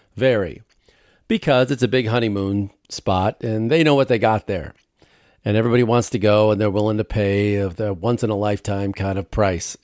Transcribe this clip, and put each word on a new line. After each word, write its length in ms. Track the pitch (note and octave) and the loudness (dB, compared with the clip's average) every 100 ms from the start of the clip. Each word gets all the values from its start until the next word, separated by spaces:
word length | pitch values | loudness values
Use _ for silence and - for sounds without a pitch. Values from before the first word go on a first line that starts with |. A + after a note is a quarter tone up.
| _ G#2 | _ -2
Very. 460 | C3 A2+ F2+ - - _ _ _ _ _ - | 0 2 -2 -8 -20 _ _ _ _ _ -4
Because 440 | A3 D#3+ C3 B2+ | -2 2 2 2
it's 120 | C3 | 0
a 40 | B2 | 0
big 200 | B2+ A2 | 0 0
honeymoon 640 | A#2+ A2+ G2+ G2 G2+ G2 - _ | 0 0 0 0 -2 -4 -10 _
spot, 520 | - - F#2 G2+ - | -8 -2 0 0 -2
and 300 | A#2 A2 A#2 | -4 -2 0
they 120 | D#3+ | 2
know 120 | D#3 C#3+ | 4 4
what 120 | C3 | 2
they 120 | A#2 | 2
got 280 | A2+ G#2+ - | 2 0 -2
there. 260 | F#2 C#2 - _ _ _ _ _ _ - | -6 -8 -14 _ _ _ _ _ _ -2
And 100 | G#2+ | 0
everybody 280 | A#2 B2 | 2 2
wants 260 | A#2 A#2+ A2+ | 4 2 0
to 80 | A2 | 0
go, 320 | G#2 G#2 G#2+ | 2 4 4
and 80 | G#2 | 2
they're 100 | G#2 | 0
willing 280 | G2 G#2+ G#2+ | 0 0 -2
to 80 | G#2 | -2
pay 520 | A2 G2+ G2+ G#2 G2+ | -2 0 0 0 0
the 360 | F#2+ F2 G#2+ | -2 -4 -6
once-in-a-lifetime 1000 | F#2 A2 A#2+ A2+ G2+ G#2 G#2 - G2 G2 | -4 -2 -2 -2 -2 -2 -4 -4 -4 -4
kind 240 | - G2 G2 | -4 -4 -4
of 140 | F#2 | -4
price, 460 | - G2 F2 - - | -2 0 -2 -6 -10